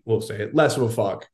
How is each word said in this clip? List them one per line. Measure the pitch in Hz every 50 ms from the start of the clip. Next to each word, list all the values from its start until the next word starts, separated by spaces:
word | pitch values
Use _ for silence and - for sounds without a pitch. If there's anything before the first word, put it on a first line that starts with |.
| -
we'll | 113 110 101
say | - - - 104 104
it, | 107 -
less | 156 156 135 - 139
of | 127
a | 113
fuck | 113 117 107 98 82 80 - -